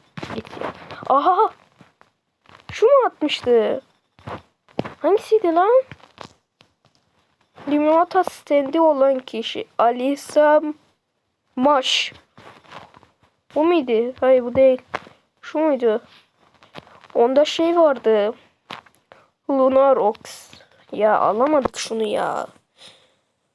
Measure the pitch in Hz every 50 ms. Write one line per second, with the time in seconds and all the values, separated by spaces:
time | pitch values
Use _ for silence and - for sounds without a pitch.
0 | _ _ _ - - - - - - - - - - - - - - - - -
1 | - - - 277 294 349 359 381 440 403 - _ _ _ _ _ _ _ _ _
2 | _ _ _ _ _ _ _ _ _ _ - - _ - - - 403 466 571 554
3 | 480 370 - _ 311 294 - - - 247 240 233 214 214 - 269 - _ _ _
4 | _ _ _ _ _ - - - - _ _ _ _ _ _ - - - - -
5 | - 302 381 427 - - 440 427 427 339 320 339 359 415 480 523 523 - - -
6 | _ _ _ - - - _ _ _ _ _ _ _ _ _ _ _ _ _ _
7 | _ _ _ _ _ _ _ _ _ _ _ - - 285 285 294 302 302 311 330
8 | 359 349 - 381 359 - - - - - 294 285 277 269 285 330 330 320 294 269
9 | 269 269 269 254 254 - - 220 226 - - - - - _ - 220 233 247 247
10 | 247 269 285 285 - - - 302 302 294 302 302 302 302 302 - _ _ _ _
11 | _ _ _ _ _ _ _ _ _ _ _ - 254 285 294 277 254 - - -
12 | - - - - _ _ _ _ - - - _ _ _ - - - - _ _
13 | _ _ _ _ _ _ _ _ _ _ - 277 302 339 359 330 262 247 233 214
14 | 233 247 262 - 262 254 262 254 240 240 240 262 262 262 254 254 - _ - -
15 | - - - _ _ _ _ _ - - - 302 311 320 285 240 247 226 214 240
16 | - _ _ - _ _ _ _ _ _ _ _ _ _ - - - _ - -
17 | - - - 233 233 233 269 285 302 302 - - 330 330 339 349 330 302 277 233
18 | - 226 220 214 202 208 247 - _ _ _ _ _ - - - - _ _ _
19 | _ _ _ _ _ _ _ _ _ - 285 269 262 269 262 262 269 277 269 -
20 | 180 202 220 - - - - - - - - - _ _ _ _ _ _ - -
21 | 202 214 208 - - 151 190 214 254 294 311 285 247 - - - - - 226 226
22 | 220 214 208 196 - 156 - - - - - _ _ _ _ _ - - - _
23 | _ _ _ _ _ _ _ _ _ _ _